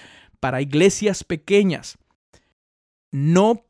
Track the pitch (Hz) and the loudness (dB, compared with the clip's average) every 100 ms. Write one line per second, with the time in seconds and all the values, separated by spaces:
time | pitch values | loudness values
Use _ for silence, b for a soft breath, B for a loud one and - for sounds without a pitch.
0 | B B B B 131 131 143 147 190 - | B B B B -6 -4 -2 2 2 2
1 | 208 185 - 160 - 202 196 147 - - | -4 -4 -6 -8 -2 0 0 -2 -10 -20
2 | _ _ _ _ b _ _ _ _ _ | _ _ _ _ b _ _ _ _ _
3 | _ 139 147 175 214 226 _ | _ -4 2 2 2 0 _